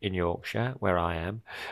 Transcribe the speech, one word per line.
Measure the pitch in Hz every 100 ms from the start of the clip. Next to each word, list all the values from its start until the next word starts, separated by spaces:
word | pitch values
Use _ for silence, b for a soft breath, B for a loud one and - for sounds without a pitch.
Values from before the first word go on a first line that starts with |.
in | 104
Yorkshire, | 92 87 87 - 113 123 127
where | 98 90
I | 85 82
am, | 87 110 - B B